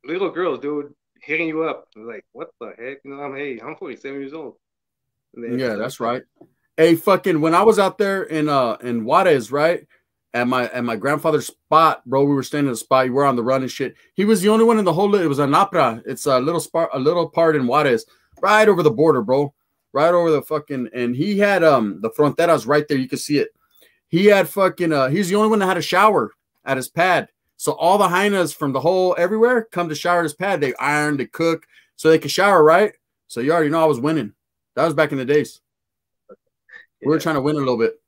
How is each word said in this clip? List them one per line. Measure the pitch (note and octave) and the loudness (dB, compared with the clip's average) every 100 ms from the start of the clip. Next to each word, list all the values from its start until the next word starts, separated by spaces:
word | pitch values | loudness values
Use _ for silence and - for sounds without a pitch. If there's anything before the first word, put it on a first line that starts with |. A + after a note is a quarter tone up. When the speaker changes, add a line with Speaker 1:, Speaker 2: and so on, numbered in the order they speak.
Speaker 1:
little | C3 F3 F#3 | -8 -6 -4
girls, | D#3+ F3+ B2+ | -4 -4 -4
dude, | C#3+ D3 C#3+ _ _ _ | -6 -8 -10 _ _ _
hitting | - D#3+ E3 | -8 -4 -4
you | D#3 | -4
up. | D#3+ C3+ _ A2 | -6 -6 _ -20
Like, | A2+ C3 _ | -18 -18 _
what | - - _ | -18 -18 _
the | A2 - | -18 -14
heck? | B2 C#3 | -16 -16
You | C#3 | -18
know, | C#3 | -14
I'm, | C#3+ C3+ | -12 -10
hey, | C#3+ A#2 | -10 -12
I'm | A#2+ D#3+ | -14 -14
forty-seven | F3 A#2 C#3 C#3 | -14 -14 -14 -12
years | C3+ | -14
old. | D#3+ C3+ - _ _ _ _ _ _ _ | -14 -18 -20 _ _ _ _ _ _ _
And | - | -14
then | A#2 B2 | -8 -4
Speaker 2:
Yeah, | B2+ G#2 | -4 -6
that's | A#2+ - | -8 -6
right. | A#2 B2 - _ - _ _ - | -6 -6 -10 _ -20 _ _ 2
Hey, | D#3+ | 2
fucking, | E3 - F#3 F#3+ D#3+ | 4 2 0 0 0
when | D#3+ | 2
I | E3+ | 4
was | G#3+ G3+ | 4 4
out | F#3+ - | 0 0
there | G3+ G3 | -2 -2
in, | - D#3 D3+ | -4 -4 0
uh, | C#3 A#2+ - | 0 0 -4
in | B2 A#2+ | -6 -6
Juarez, | A2 D#3+ F#3 C#3+ G#2 | 0 2 4 2 0
right, | C#3 D#3 F3 _ _ _ _ _ | 0 0 0 _ _ _ _ _
at | A#2+ B2 | -4 -2
my, | B2+ A#2+ | -2 -2
at | B2+ | -4
my | A#2+ | -6
grandfather's | A2+ B2+ D3+ D#3+ D3+ - | -4 -4 -2 0 -2 -4
spot, | _ _ D#3 D#3+ B2+ B2 | _ _ 4 4 0 -2
bro, | C3+ | 0
we | C#3+ | 2
were | C#3+ | 0
staying | B2+ D3 C#3+ | -2 -4 -2
in | |
a | A2+ | -4
spot. | - C3 B2+ | 0 0 2
We | |
were | B2+ C#3+ | 0 0
on | |
the | B2 | 0
run | A#2 C3 | -2 -2
and | C3 | -4
shit. | - C3 - _ | -8 -10 -10 _
He | - | -4
was | G#3 G#3+ | 2 2
the | G3 | 4
only | A3 | 4
one | A3+ A3 | 4 4
in | |
the | F#3+ | 2
whole, | E3 G3+ G3+ | 0 2 2
it | D#3+ | 0
was | C3+ | 0
a | C#3 | 2
Napra. | D#3 G3 F3 C3 A2+ G#2+ | 2 2 2 0 -2 -10
It's | B2+ C#3+ | -6 0
a | B2+ | 0
little | C3+ B2+ | 0 -4
spar-, | - E3 - | -4 -4 -4
a | C3+ | -2
little | C3+ F3 D#3 | 0 0 -2
part | - E3 D3+ | 0 2 2
in | B2 | 0
Juarez, | C#3+ D3 B2 - _ _ _ | 0 2 0 -4 _ _ _
right | F#3+ G#3+ G#3+ | 2 4 4
over | F3 | 4
the | D3+ | 2
border, | B2 D#3+ C3 | 2 2 2
bro. | G#2 C3+ C#3+ _ _ _ _ | 0 -2 -2 _ _ _ _
Right | C3+ D#3+ | 0 2
over | F3 E3+ | 2 2
the | D3 | 0
fucking, | - D3+ - C#3 A#2 | -2 -8 -6 -8 -8
and | B2 A#2+ B2 | -4 -4 -2
he | F#3+ G3+ | -2 0
had, | G3+ F#3+ | 2 4
um, | E3 C3+ G#2 G2 | 4 4 0 -4
the | A2+ | -8
fronteras | - D3 - E3+ D3+ A2 | 0 0 2 2 0 2
right | D3 D3 | -2 0
there. | C#3 | -4
You | C3 | -4
could | C3+ | -8
see | - D3 | -2 -2
it. | - _ _ _ _ _ _ | -2 _ _ _ _ _ _
He | E3 G3+ | 2 4
had | G3+ E3 | 4 2
fucking, | - F#3 - E3+ | 0 0 0 -2
uh, | D3 C3 | 0 0
he's | E3 F3+ | 0 0
the | G3+ | 0
only | G#3+ | 2
one | G#3+ | 0
that | F#3+ | 0
had | F3+ | -2
a | |
shower | - F3+ G#3+ F#3 G#2+ _ _ _ | -2 2 4 2 -2 _ _ _
at | - C3 | -6 -4
his | B2 | -4
pad. | E3 F#3 E3 A2 _ _ _ | -2 2 0 -2 _ _ _
So | - | -6
all | - E3 G3+ | 0 2 4
the | F#3+ | 2
hyenas | F3 G3+ G3+ D#3+ | 2 0 0 -2
from | - D3 | -4 -4
the | C3 | -2
whole, | D3+ F#3 F#3 E3 | 0 0 0 0
everywhere, | F3 A3 A#3 B3 A3 | -2 2 2 2 -4
come | F3 E3+ | -6 -6
to | D3+ | -4
shower | F3 F3 | -2 0
at | |
his | E3 | -2
pad. | - F#3+ F3+ | -4 -4 -2
They | C#3 - | -2 -2
iron, | C3+ D3 D3+ C#3+ | -2 0 -2 -4
they | A#2 | -6
cook, | - E3 D#3+ _ _ _ - | -4 -2 -2 _ _ _ -2
so | D#3+ | 2
they | D#3+ | 2
could | D#3 | 2
shower, | - G3+ F#3 | 0 4 6
right? | D#3 E3+ G#3+ _ _ _ _ | 6 6 2 _ _ _ _
So | A#2+ | -6
you | C3 | -2
already | E3+ D3+ | 0 0
know | E3 | 2
I | D#3+ | 2
was | B2+ | 2
winning. | C#3+ D#3+ G#2+ _ _ _ _ - | -2 -2 -6 _ _ _ _ -2
That | |
was | E3 | -2
back | D3+ D3 | 0 -2
in | C#3 | -2
the | |
days. | B2 D3+ B2+ - _ _ _ _ _ _ _ - _ _ _ - _ _ | 0 0 0 -12 _ _ _ _ _ _ _ -20 _ _ _ -20 _ _
We | A#2 | -2
were | D#3 | -2
Speaker 1:
Yeah. | |
Speaker 2:
trying | D#3+ D3+ | 0 -2
to | |
win | C#3 D3+ | -2 -2
a | |
little | C3+ A#2 | -2 0
bit. | A2+ - | -2 -4